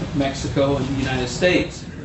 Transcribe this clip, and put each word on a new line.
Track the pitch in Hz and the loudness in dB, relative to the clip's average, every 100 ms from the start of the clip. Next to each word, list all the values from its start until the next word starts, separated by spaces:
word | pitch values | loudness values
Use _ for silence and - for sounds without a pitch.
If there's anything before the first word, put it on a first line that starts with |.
| - | 2
Mexico | 139 139 - - - 139 139 | 0 0 -2 -2 2 2 2
and | 127 | 0
the | 131 | 0
United | 127 127 123 | 0 -2 -2
States. | - 180 160 151 - - - | 2 4 4 0 -6 -12 -10